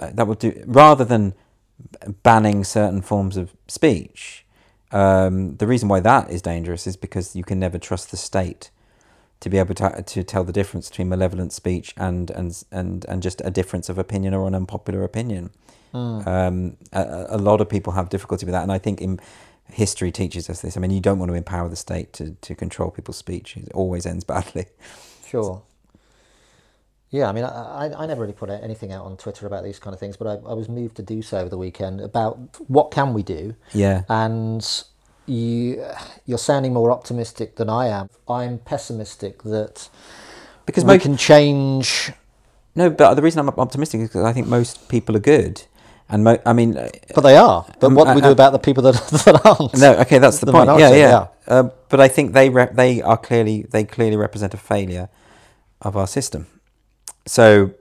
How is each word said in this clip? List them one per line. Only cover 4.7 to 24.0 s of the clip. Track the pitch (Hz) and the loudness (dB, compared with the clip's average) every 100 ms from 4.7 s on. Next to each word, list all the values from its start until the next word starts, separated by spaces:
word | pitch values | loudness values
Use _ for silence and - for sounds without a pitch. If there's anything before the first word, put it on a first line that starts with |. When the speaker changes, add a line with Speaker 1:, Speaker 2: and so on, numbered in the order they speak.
| _ _ | _ _
Speaker 1:
Um, | 101 98 95 95 92 95 71 | 0 2 4 2 -2 -6 -6
the | 107 | -2
reason | 123 107 | -2 0
why | 95 | 0
that | 107 131 - | 2 2 0
is | 87 | -10
dangerous | 87 85 85 87 95 | -8 -8 -8 -10 -10
is | 90 | -12
because | - 92 87 | -10 -10 -10
you | 92 | -12
can | 87 92 | -8 -6
never | 92 90 | -6 -6
trust | - 90 - | -10 -10 -10
the | 90 | -14
state | - 98 90 - - _ _ _ _ _ _ _ | -8 -6 -6 -10 -20 _ _ _ _ _ _ _
to | - | -4
be | 98 | -2
able | 92 | -2
to, | 92 95 - | -4 -6 -6
to | 95 95 | -12 -10
tell | 90 98 | -6 -6
the | 90 | -6
difference | 92 98 87 - | -6 -6 -10 -14
between | - 92 | -10 -6
malevolent | 92 92 92 87 | -4 -4 -6 -10
speech | - 92 90 - - | -8 -8 -8 -10 -10
and, | 92 90 87 | -6 -6 -8
and, | - 90 85 - | -10 -10 -12 -16
and, | 92 90 90 - | -12 -10 -10 -10
and | 92 | -8
just | 92 - | -8 -8
a | - | -8
difference | 90 90 90 - | -6 -6 -8 -10
of | 92 | -10
opinion | 92 101 95 | -8 -6 -4
or | 95 95 | -4 -4
an | |
unpopular | 95 92 101 - 95 | -6 -8 -12 -10 -8
opinion. | 95 110 123 95 87 _ _ _ _ | -8 -8 -10 -10 -14 _ _ _ _
Speaker 2:
Mm. | 123 123 110 98 | -12 -10 -10 -6
Speaker 1:
Um, | 92 92 90 90 - _ | -4 -4 -4 -8 -12 _
a, | 95 90 82 90 | -8 -8 -10 -8
a | 107 | -4
lot | 101 107 | 0 0
of | 104 | 0
people | 104 92 | -4 -6
have | 90 90 | -6 -6
difficulty | 98 - 101 90 | -8 -8 -8 -6
with | |
that, | 87 | -6
and | 95 | -4
I | 95 | -6
think | 110 98 | -6 -6
in, | 95 92 _ _ _ _ _ | -8 -10 _ _ _ _ _
history | - 101 - 90 | -6 -6 -4 -8
teaches | - 90 90 85 | -6 -8 -8 -12
us | 87 | -12
this. | 87 90 | -12 -8
I | |
mean, | 92 | -4
you | 95 | -2
don't | 98 98 | -2 -4
want | 90 | -4
to | |
empower | 87 82 90 87 | -8 -8 -10 -10
the | 87 | -12
state | - 87 - | -12 -12 -12
to, | - 78 78 | -16 -16 -16
to | - | -18
control | 90 87 - 87 | -14 -12 -10 -10
people's | - - - | -10 -18 -18
speech. | - 90 - - | -14 -14 -14 -20
It | - | -14
always | - 92 90 | -8 -6 -6